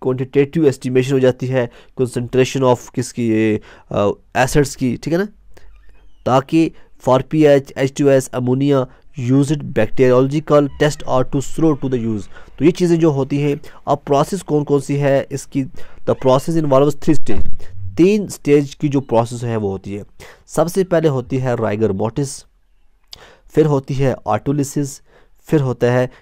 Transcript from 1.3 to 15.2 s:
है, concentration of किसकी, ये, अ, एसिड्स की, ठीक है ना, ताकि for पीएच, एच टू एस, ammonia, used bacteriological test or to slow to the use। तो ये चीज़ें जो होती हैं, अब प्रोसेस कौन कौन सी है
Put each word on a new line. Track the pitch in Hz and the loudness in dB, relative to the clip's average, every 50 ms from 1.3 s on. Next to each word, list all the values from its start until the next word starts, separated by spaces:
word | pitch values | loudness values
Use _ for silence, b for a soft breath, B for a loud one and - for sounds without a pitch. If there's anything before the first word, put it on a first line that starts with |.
| 123 - 135 127 | 0 0 -4 -4
है, | 131 131 120 113 B B B B _ 131 | -2 -2 -2 -4 B B B B _ -6
concentration | 131 120 - 127 123 117 - 131 131 127 - 139 131 | -6 -4 -4 -6 -8 -2 0 0 0 0 0 0 0
of | 127 123 - - - | 2 0 0 -2 -6
किसकी, | - 135 120 - - - 120 113 | -8 -8 -8 -8 -6 -4 -2 0
ये, | 110 110 110 110 107 107 B B B B B _ | 0 0 2 0 0 -2 B B B B B _
अ, | - 107 104 101 - - _ _ - - | -4 -2 -2 -2 -2 -4 _ _ -2 -2
एसिड्स | 127 131 - 151 143 135 - | -2 0 2 0 0 0 -2
की, | - 135 123 117 113 | -4 -4 -4 -4 -6
ठीक | - 143 160 | -6 -4 -4
है | 175 | -4
ना, | 202 208 - - _ - b b b b b b b b b b b b - - - | -4 -6 -10 -16 _ -20 b b b b b b b b b b b b -20 -10 -4
ताकि | - 123 135 127 - 160 165 165 151 b b b b - - - 131 | -2 0 0 0 0 0 0 0 0 b b b b -20 -6 -2 0
for | 127 131 - | 0 0 0
पीएच, | - - 156 156 143 143 143 135 - - - | -2 0 2 4 6 6 4 2 -2 -4 -4
एच | 139 135 139 - | -4 -4 -2 0
टू | 147 139 | 2 2
एस, | 135 135 131 - - | 2 2 2 -2 -6
ammonia, | 127 120 123 127 135 139 143 139 135 123 b b b b - - - 123 120 | -4 -2 -2 -2 0 0 0 0 0 0 b b b b -18 -12 -8 -2 0
used | 131 139 143 135 156 143 | 2 2 2 0 -2 -4
bacteriological | 139 - - 113 107 - - - 127 127 123 127 135 135 143 156 147 - 151 147 147 139 - - 147 | -6 -6 -2 -2 -2 0 0 2 2 4 4 4 2 0 -2 -4 -2 2 2 2 2 2 -2 -2 -2
test | 147 131 - - - | -2 -2 -4 -6 -2
or | 127 131 127 | -2 -2 0
to | - - 143 | -2 -2 -4
slow | 131 - - - 156 160 147 135 | -4 -4 -2 0 0 0 0 0
to | - | -2
the | 131 127 120 113 | -4 -4 -4 -4
use। | 113 110 104 92 B B B B B B - | -4 -6 -6 -8 B B B B B B -2
तो | 135 | 0
ये | 165 | 0
चीज़ें | 185 - 180 170 170 165 | 2 2 0 0 2 2
जो | 165 160 | 2 2
होती | 139 139 135 139 147 139 | 0 0 -2 -2 -2 -2
हैं, | 147 147 143 151 B B B B B - | -2 -2 -2 -4 B B B B B -4
अब | 143 143 - | -4 -4 -2
प्रोसेस | - 143 139 156 - 208 185 | 0 0 0 0 -2 -4 -8
कौन | - - 151 151 143 | -6 -4 -2 -2 0
कौन | - 143 143 | 0 -2 -2
सी | 135 - 143 | -2 -2 -4
है | 143 143 139 139 135 | -2 0 0 0 0